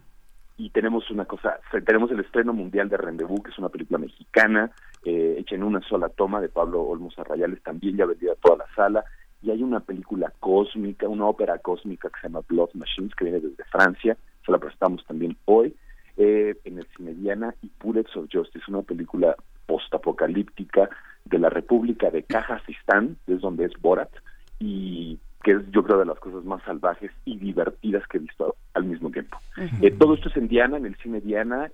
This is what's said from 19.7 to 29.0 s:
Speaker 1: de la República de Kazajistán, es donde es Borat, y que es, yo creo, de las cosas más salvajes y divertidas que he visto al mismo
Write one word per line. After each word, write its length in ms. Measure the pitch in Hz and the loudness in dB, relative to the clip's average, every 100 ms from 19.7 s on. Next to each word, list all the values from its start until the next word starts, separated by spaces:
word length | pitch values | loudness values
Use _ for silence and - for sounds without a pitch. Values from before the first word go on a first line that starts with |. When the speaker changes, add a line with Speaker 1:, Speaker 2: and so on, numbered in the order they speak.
| 80 - - - - 82 92 101 - 95 - 98 - - - | -4 -2 -2 -2 0 0 0 -4 -8 0 4 4 0 -20 -20
Speaker 1:
de 140 | - 87 | -2 2
la 100 | 82 | 2
República 580 | 85 - 120 117 113 92 | 2 2 2 2 0 0
de 120 | 80 | 0
Kazajistán, 920 | - 110 - 113 - - - 101 123 165 - | -2 -4 -2 -8 -8 -10 4 4 4 -4 -2
es 140 | 92 | -2
donde 240 | 95 82 | -2 -2
es 80 | 87 - | -2 0
Borat, 300 | 87 90 - - - - - - | 4 4 2 -10 -20 -20 -18 -8
y 580 | 104 98 190 85 85 80 - - | -6 -4 -6 -8 -8 -10 -14 -2
que 80 | 110 | 2
es, 80 | 101 98 | 2 4
yo 140 | 101 | 0
creo, 140 | 98 98 | 4 4
de 80 | 90 | 4
las 120 | 78 | -2
cosas 240 | 92 92 | -8 -10
más 160 | 87 95 | -8 -8
salvajes 480 | - 80 90 85 101 - | -6 -2 -2 -2 -8 -12
y 120 | - 107 | -10 -8
divertidas 640 | 98 87 85 - 107 98 - | -4 -2 -2 -2 -2 -2 -2
que 80 | 90 | -6
he 40 | |
visto 360 | 78 - 80 - - | -6 -4 -4 -4 -6
al 120 | - | -4
mismo 260 | 92 80 | -4 -4